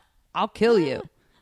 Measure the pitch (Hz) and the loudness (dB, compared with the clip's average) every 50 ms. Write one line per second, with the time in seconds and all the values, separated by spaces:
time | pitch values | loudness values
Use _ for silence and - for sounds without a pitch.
0 | - _ _ _ _ _ - 165 208 208 - - 208 233 233 190 160 135 123 - | -18 _ _ _ _ _ -6 -6 -6 -6 -2 0 2 2 4 2 2 0 -4 -6
1 | - - _ _ _ _ _ _ | -10 -12 _ _ _ _ _ _